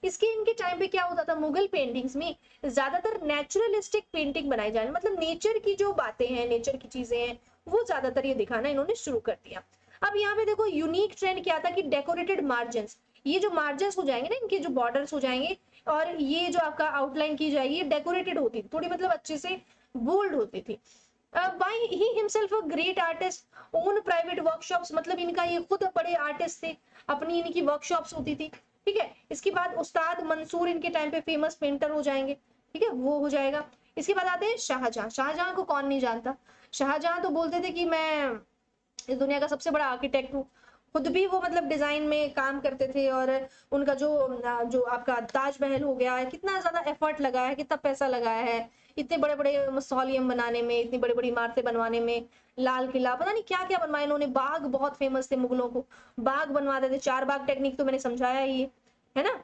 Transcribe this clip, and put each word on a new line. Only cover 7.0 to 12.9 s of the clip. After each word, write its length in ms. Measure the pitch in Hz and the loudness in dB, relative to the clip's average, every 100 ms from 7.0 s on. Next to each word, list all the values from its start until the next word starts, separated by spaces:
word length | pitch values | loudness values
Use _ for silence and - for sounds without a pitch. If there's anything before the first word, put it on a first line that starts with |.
| 240 240 | -2 -2
हैं, 200 | 240 240 _ _ - | -2 -6 _ _ 0
वो 180 | 392 466 | 0 2
ज्यादातर 400 | 311 262 254 269 | 0 0 0 0
ये 80 | |
दिखाना 340 | 247 208 233 262 | 0 0 0 0
इन्होंने 260 | 277 302 466 | 0 0 -2
शुरू 240 | - 247 | -2 -2
कर 160 | 220 180 | -2 -6
दिया। 180 | - - - _ _ - | -6 -16 -16 _ _ -4
अब 140 | 415 415 | -2 0
यहाँ 200 | 403 415 | 0 2
पे 80 | |
देखो 220 | 427 427 427 | 0 2 2
unique 480 | 311 311 339 415 - | 2 0 2 0 0
trend 240 | 392 370 | -2 0
क्या 140 | 370 320 | 0 0
था 120 | 349 | 2
कि 120 | 349 | 0
decorated 600 | 311 277 285 339 349 392 294 | 0 0 0 -2 0 0 2
margins, 520 | 240 226 233 208 | 0 0 -4 -6